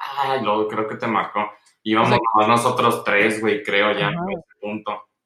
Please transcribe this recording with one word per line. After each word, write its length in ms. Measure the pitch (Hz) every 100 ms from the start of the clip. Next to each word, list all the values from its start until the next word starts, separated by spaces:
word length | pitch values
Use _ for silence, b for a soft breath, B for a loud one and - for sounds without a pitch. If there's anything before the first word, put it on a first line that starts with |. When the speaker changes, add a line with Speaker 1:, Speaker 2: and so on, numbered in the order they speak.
| - -
Speaker 1:
"Ay, 240 | 135 135
luego 260 | 104 107 107
creo 200 | 107 107
que 80 | 110
te 100 | 117
marcó". 440 | 104 85 104 107 - b b
Íbamos 260 | 110 110 117
Speaker 2:
O 20 |
sea, 60 | 120 -
Speaker 1:
nomás 140 | 107 107 117
nosotros 400 | 123 123 120 -
tres, 360 | 107 101 110 107
güey, 220 | 110 101
creo, 300 | - 101 104
ya 160 | 101 101
Speaker 2:
ajá. 80 | 170 175
Speaker 1:
en 20 | 101
ese 220 | - _
punto. 420 | 104 107 107 104 - _